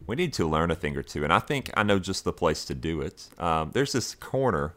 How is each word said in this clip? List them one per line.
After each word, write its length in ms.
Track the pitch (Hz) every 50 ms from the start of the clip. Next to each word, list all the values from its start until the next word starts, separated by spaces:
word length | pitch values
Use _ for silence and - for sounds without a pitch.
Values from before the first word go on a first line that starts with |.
| -
we 100 | - 110
need 160 | 156 180 151 -
to 120 | - 87
learn 240 | 80 78 78 82 85
a 40 | 80
thing 220 | - - 76 69
or 60 | 69
two, 220 | 65 - - 73 73
and 80 | 73
I 60 | 85 107
think 320 | - - 151 135 - - -
I 60 | -
know 160 | 107 104 101 98
just 260 | 87 95 95 - -
the 80 | 107
place 320 | 85 - 90 82 78 - -
to 80 | - 71
do 260 | 65 62 80 82 76
it. 280 | 67 - - - - - - -
Um, 320 | 85 85 80 80 80 76
there's 200 | - 113 139 135
this 220 | - 123 - - -
corner 580 | - - - - 131 135 123 98 73 71 78 -